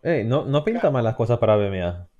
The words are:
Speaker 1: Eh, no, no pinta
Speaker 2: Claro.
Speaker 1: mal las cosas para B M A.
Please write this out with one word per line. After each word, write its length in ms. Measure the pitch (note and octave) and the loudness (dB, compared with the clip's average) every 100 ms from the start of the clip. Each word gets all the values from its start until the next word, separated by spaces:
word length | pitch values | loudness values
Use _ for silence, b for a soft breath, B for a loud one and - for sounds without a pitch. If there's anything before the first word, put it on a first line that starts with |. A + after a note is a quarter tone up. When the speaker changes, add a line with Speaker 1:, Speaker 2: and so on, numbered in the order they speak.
Speaker 1:
Eh, 200 | D3+ D#3+ | -2 -2
no, 200 | G#2+ C3+ A#2 | 0 -2 0
no 180 | C#3+ | -2
pinta 160 | D3+ A#3 | 0 0
Speaker 2:
Claro. 140 | F#3 | 0
Speaker 1:
mal 100 | C3+ | 0
las 100 | A2+ | -2
cosas 240 | A2+ A2+ A#2+ | -2 0 2
para 160 | A2 G#2+ | 4 4
B 100 | G2+ | 2
M 120 | F#2+ | -2
A. 260 | F2 F2 - | -4 -6 -14